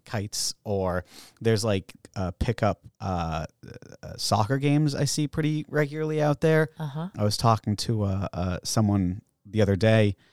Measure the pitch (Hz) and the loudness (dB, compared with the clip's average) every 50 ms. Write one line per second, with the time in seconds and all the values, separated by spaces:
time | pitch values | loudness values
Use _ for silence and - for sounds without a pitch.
0 | - - - 110 95 - - - - - - _ - 110 101 98 95 92 87 90 | -12 -8 -8 -6 -6 -6 -6 -6 -6 -6 -6 _ -6 -4 -2 0 0 0 -2 -2
1 | - _ - - - - _ - - 113 110 104 104 113 101 95 - - - _ | -4 _ -12 -20 -20 -20 _ -4 0 2 2 2 2 0 0 -2 -2 -6 -16 _
2 | - - - 101 95 87 87 - - - 113 - - 104 95 - - - _ - | -20 -14 -8 -6 -6 -4 -4 -4 -2 -2 -2 0 0 0 0 -2 -6 -20 _ -10
3 | 101 98 92 87 85 82 80 80 80 - _ _ - - - - - - - - | -6 -4 -4 -4 -4 -4 -4 -6 -6 -8 _ _ -20 -20 -20 -20 -20 -20 -20 -18
4 | - - - - - - - 104 107 101 135 135 139 147 143 147 156 147 139 - | -16 -16 -10 -8 -4 0 0 0 0 0 0 0 0 2 2 2 2 0 0 0
5 | 143 135 - - 151 143 - - 156 151 156 151 147 - 143 147 151 139 147 156 | -2 -2 -2 -2 -4 -4 -2 -2 -2 -2 -2 -4 -6 -4 -2 -2 -2 -2 -2 -6
6 | 156 156 156 156 151 151 143 - - 160 160 156 156 156 - - 160 143 131 156 | -4 -4 -2 0 2 0 2 2 2 4 4 4 2 0 -2 -8 -10 -8 -8 -8
7 | 165 190 - - 104 104 104 - - 117 113 104 - 110 104 - - - 117 107 | -8 -8 -4 -2 0 0 0 2 4 4 2 2 2 -2 -2 -2 -2 -2 -2 0
8 | 104 98 95 98 98 - - 85 90 92 90 - - - - 113 107 101 101 101 | 0 0 -2 -2 -4 -4 -4 -4 -4 -4 -4 -4 -6 -2 0 2 2 4 4 2
9 | 95 90 90 107 - _ _ _ - 101 98 107 104 95 98 90 104 110 110 110 | 2 0 -2 -4 -10 _ _ _ -16 -4 0 2 4 4 4 4 4 4 6 6
10 | 107 104 95 - _ _ | 4 4 2 -2 _ _